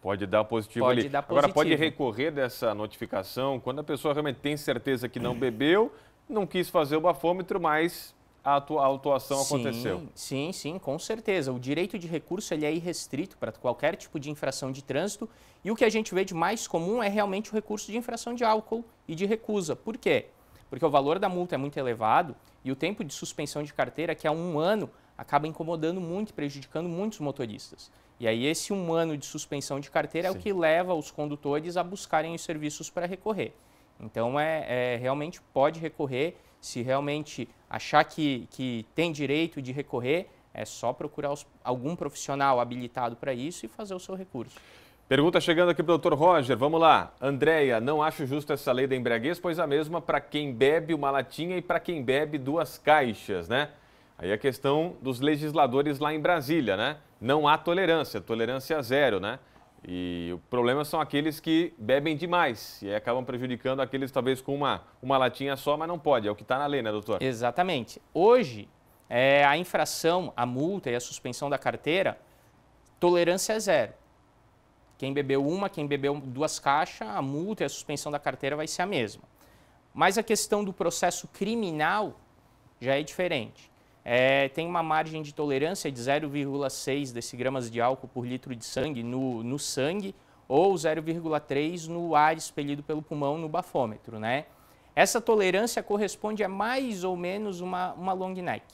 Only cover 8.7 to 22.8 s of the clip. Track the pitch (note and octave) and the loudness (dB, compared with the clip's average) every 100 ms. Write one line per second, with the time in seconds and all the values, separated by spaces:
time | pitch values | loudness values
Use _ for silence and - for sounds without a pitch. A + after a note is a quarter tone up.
8.7 | D#3 C3+ C3+ C#3+ C3+ - C#3 C3+ C#3+ A#2+ | 2 2 2 0 0 2 0 2 0 0
9.7 | A#2 A#2+ F#2 E2 - - C3 D3+ F#3+ C#3+ | -4 -4 -4 -8 -14 -8 -4 -4 -6 -8
10.7 | F#3 - D3 - A3 A3 F#3+ C3+ B2+ B2 | -8 -6 -6 -4 -6 0 0 0 -4 -4
11.7 | D3 F3+ A3 E3+ E3 - F3+ - D#3 D3 | -2 -2 -6 -6 -6 -6 -8 -4 -2 0
12.7 | D#3+ F3 D#3+ - C3+ F#3 - A2+ - B2+ | -2 -4 -8 -8 -6 -6 -6 -8 -4 -4
13.7 | A#2+ C#3+ F#3+ - D#3 C#3+ D3 D3 - C3 | 0 0 -2 -10 -10 -8 -6 -4 -4 -6
14.7 | C3 - C3+ F#3+ - A3+ - - _ F3+ | -8 -4 -2 -2 -6 -12 -12 -20 _ -6
15.7 | A3+ A3+ A3 A3 F3+ G3 E3+ E3 A3+ - | 2 2 2 -2 -2 -2 0 0 -2 -4
16.7 | E3+ E3+ A#3 G#3 G3+ G3+ F#3+ G#3+ G#3+ - | -4 -2 0 0 0 0 -2 -4 -6 -4
17.7 | G#3+ - G#3+ A#3+ A#3 - A#3+ A3+ A3 G#3+ | -8 -6 -8 -6 -8 -8 -2 2 2 0
18.7 | A3+ A#3 _ - D#3+ G3 A3 A3 G#3 E3 | -8 -8 _ -10 -4 0 0 0 -2 0
19.7 | B2+ - A3 - C3+ - _ _ - - | -4 -4 -4 2 2 0 _ _ -20 -14
20.7 | B2+ D#3+ C#3 C#3 F3 G3+ F3+ F3 C#3 C#3 | -2 4 4 4 2 0 -2 -2 -2 -4
21.7 | D3 C3 A2+ A2 C3+ F3 - _ _ B2+ | -4 -2 0 4 4 2 -6 _ _ -8
22.7 | C3 | -2